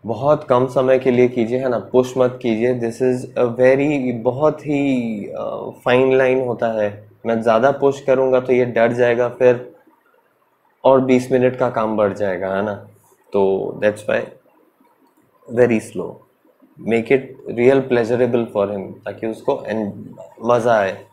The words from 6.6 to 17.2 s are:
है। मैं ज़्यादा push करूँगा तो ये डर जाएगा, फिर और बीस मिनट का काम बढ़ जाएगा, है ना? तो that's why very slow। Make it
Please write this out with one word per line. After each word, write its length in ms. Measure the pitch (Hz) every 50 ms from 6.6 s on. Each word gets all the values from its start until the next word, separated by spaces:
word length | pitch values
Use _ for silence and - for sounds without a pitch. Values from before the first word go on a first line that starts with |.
| 120
है। 420 | 113 110 110 104 104 104 104 - _ _ _ -
मैं 160 | 117 117 113
ज़्यादा 300 | 110 117 110 113 123 139
push 300 | 139 - 139 139 135 139
करूँगा 380 | - - 131 131 131 131 131 131
तो 140 | 127 127 127
ये 120 | 123 127
डर 280 | 120 113 113 113 117 117
जाएगा, 360 | 120 123 120 120 120 123 120
फिर 500 | 123 - 131 123 123 120 - - - _ _ _ _ _ _ _ _ _ _ _ _ _ _ _ _ _ _ _ _ _ -
और 180 | 131 135 131
बीस 300 | 131 127 127 123 127 -
मिनट 280 | 135 127 123 127 123 -
का 100 | 131 120
काम 280 | 120 123 110 110 110
बढ़ 160 | 107 104 101 90
जाएगा, 420 | 95 104 98 92 90 95 95 95
है 60 | 98
ना? 140 | 101 107 101 101 104 - _ _ _ _ _ _ _ _ -
तो 400 | 101 98 95 98 98 98 - - - 104
that's 180 | 107 104 - - -
why 120 | 113 117 117 - - _ _ _ _ _ _ _ _ _ _ _ _ _ _ _ _ _ _ _ _ _ _ - 117
very 280 | 117 123 120 117 110
slow। 340 | - - - 92 85 85 - - _ _ _ _ _ _ _ _ _ _ _ - -
Make 240 | 101 113 117 110 -
it 420 | 139 131